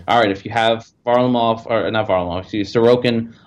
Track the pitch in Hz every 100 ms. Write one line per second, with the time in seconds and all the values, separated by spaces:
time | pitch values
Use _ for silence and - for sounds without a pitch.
0 | 87 117 107 95 104 113 113 113 - _
1 | 120 123 127 123 117 113 - 113 90 110
2 | 101 92 87 90 92 107 98 120 117 123
3 | 123 117 113 -